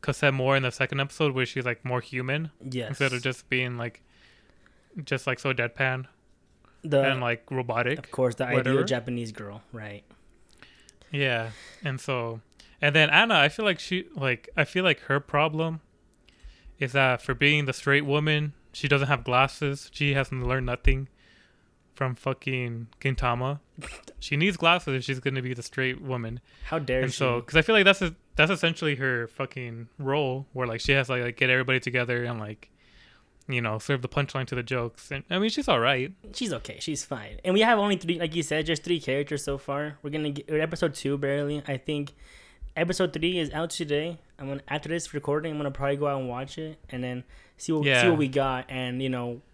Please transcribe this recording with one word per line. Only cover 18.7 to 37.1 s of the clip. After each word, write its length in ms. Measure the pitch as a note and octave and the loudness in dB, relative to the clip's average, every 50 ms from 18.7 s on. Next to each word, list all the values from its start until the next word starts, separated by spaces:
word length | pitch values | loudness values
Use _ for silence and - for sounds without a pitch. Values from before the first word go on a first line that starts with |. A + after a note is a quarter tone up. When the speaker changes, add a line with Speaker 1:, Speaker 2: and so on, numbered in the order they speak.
| - | -16
Speaker 1:
she 140 | - - | -6 0
doesn't 220 | C#3+ D3 C#3 C#3 B2+ | 2 4 4 4 4
have 160 | C#3+ C3 - | 2 0 2
glasses. 680 | - B2 B2+ C3+ C#3 - - D#3 C#3+ C#3 C#3 - - - | 2 4 4 4 4 2 -2 -4 -2 -2 -4 -8 -14 -6
She 200 | - D3 C#3+ C#3 | -2 0 0 2
hasn't 320 | C#3 C3+ - - C3 B2 | 0 0 -2 -4 -4 -2
learned 200 | B2 B2+ C3 C3 | 0 0 0 0
nothing 420 | B2 B2 - _ - C3+ C3+ C3+ C3 _ _ _ _ _ _ _ _ _ _ _ _ _ _ _ _ _ | -2 -4 2 _ 4 4 4 0 -6 _ _ _ _ _ _ _ _ _ _ _ _ _ _ _ _ _
from 200 | - C#3 C3 B2 | -4 -2 -2 -2
fucking 760 | - - C#3 C3+ - - - C3 B2+ B2 A#2+ A#2 A#2 A#2 A2+ - _ | -2 -4 -4 -4 -4 -4 -6 -4 -4 -4 -4 -6 -8 -10 -12 -14 _
Gintama. 600 | - C#3 C3 - - B2 A#2+ A#2+ B2 C3 C#3+ C#3+ _ _ _ - - - - - - - - - | -2 -2 0 2 2 0 2 0 0 -2 -4 -6 _ _ _ -16 -16 -14 -16 -16 -18 -20 -18 -14
She 160 | - - - | -6 -2 0
needs 220 | C#3+ D#3+ G3 G3 D#3+ | 2 2 2 2 2
glasses 360 | - E3 E3+ F3+ - - C3+ | 4 4 4 4 2 -2 -2
if 100 | C3 A#2+ | -2 -2
she's 140 | - C#3 C3 | -2 -4 -2
gonna 220 | B2 C#3 C3+ C3 | -2 -2 -2 -2
be 140 | B2+ B2+ B2+ | -4 -4 -6
the 80 | A#2+ A#2 | -6 -8
straight 380 | - - - C3 B2+ B2+ - - | -8 -4 -2 -2 -2 -2 -4 -6
woman. 380 | C#3 B2+ B2 A#2 A2+ A#2 B2 - _ - - - | -6 -4 -4 -4 -6 -8 -10 -12 _ -20 -16 -10
Speaker 2:
How 140 | - - E3 | -4 -4 -4
dare 220 | D3 B2+ B2+ C3 C3 | -2 0 0 0 0
Speaker 1:
And 80 | C3 | 0
Speaker 2:
she? 60 | C3 | 0
Speaker 1:
so, 240 | - C#3 C3 A#2+ A#2+ | 0 0 2 2 0
'cause 160 | A#2 - - | -2 2 2
I 60 | D#3+ D#3 | 2 4
feel 120 | - A3+ | 6 6
like 100 | G#3+ G3 | 6 8
that's 160 | G3 G3 - F#3+ | 8 6 4 2
a, 120 | E3+ - - _ _ _ | -4 -4 -6 _ _ _
that's 160 | - D3+ D#3+ | 4 4 4
essentially 460 | G3 - - E3 E3 - - D#3 C#3+ | 4 2 0 0 0 0 -2 -2 -2
her 320 | B2 C3+ C3 B2+ A#2+ A#2 A2+ | 0 0 0 0 0 -2 -6
fucking 600 | _ - C3+ C3 - C3 B2 A#2+ A#2 A#2 A#2 A2+ _ _ | _ -8 -8 -8 -8 -10 -10 -10 -10 -12 -14 -16 _ _
role, 480 | D3 C3 C#3 D3 D3 C3 B2+ C3+ C#3 - _ | -4 0 0 2 2 0 -2 -4 -6 -8 _
where, 140 | C3 B2+ | -4 -2
like, 140 | A#2+ A2+ A2+ - | -2 -2 -2 2
she 100 | - C3+ | 2 4
has 140 | C#3 C3 | 4 4
to, 100 | A#2+ C3+ | 2 0
like, 200 | B2 A#2+ A#2+ A#2+ - | -2 -2 -2 0 2
get 100 | C3+ B2+ | 4 4
everybody 320 | B2+ B2+ C3 B2 C3 C3 | 4 4 4 2 2 0
together 420 | - - A#2+ B2+ B2 A#2+ B2 A#2+ A#2+ | 0 0 0 0 0 0 0 -2 -2
and, 140 | A#2+ A#2+ A2+ | -2 -4 -6
like, 300 | G#2+ G#2 A2 - - _ _ _ _ _ _ - - - _ _ _ _ _ _ _ - | -6 -10 -10 -12 -16 _ _ _ _ _ _ -20 -20 -20 _ _ _ _ _ _ _ -4
you 140 | C#3 B2 A#2+ | -4 -2 0
know, 160 | A2+ G#2+ A2 | -2 -2 -4
serve 240 | - - C#3+ C3 B2 | -2 -2 -2 0 0
the 60 | B2+ | -2
punchline 360 | - - C#3+ C3+ - C3+ C3 - | -2 -2 -2 -2 -2 -6 -4 -4
to 60 | - | -4
the 80 | B2 A#2+ | -6 -4
jokes. 480 | A2+ C3 B2+ A#2+ A#2 - - - - | -2 -2 -2 -2 -4 -6 -12 -16 -12
And 140 | C#3+ C#3 - _ | -12 -12 -8 _
I 80 | F3 F#3 | -2 0
mean, 100 | G3+ A3+ | 0 0
she's 200 | A3 - C#4 - | 0 0 2 2
all 120 | E3+ B2 | 4 4
right. 320 | A2+ B2 C#3 B2+ B2+ D3+ F#3+ _ _ - - | 6 4 4 2 0 -4 -6 _ _ -16 -8
Speaker 2:
She's 180 | - B3+ A3 D#3+ | -6 -4 -4 -4
okay. 240 | A#2 - - - - | -6 -8 -10 -12 -10
She's 220 | - - D#3 C#3 - | -6 -6 -6 -6 -6
fine. 360 | - | -8